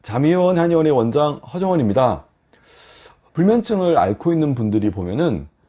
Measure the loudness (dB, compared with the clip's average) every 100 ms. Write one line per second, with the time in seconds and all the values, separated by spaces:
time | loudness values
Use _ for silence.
0 | -6 -2 0 2 2 2 2 2 2 2
1 | 2 0 -2 -4 -12 -6 -2 0 2 2
2 | 0 -2 -10 _ _ _ _ -20 -20 -20
3 | -20 _ _ 0 2 2 0 -2 2 2
4 | 2 0 -2 0 0 -2 -2 0 -2 -4
5 | -6 -2 -2 -4 -8 _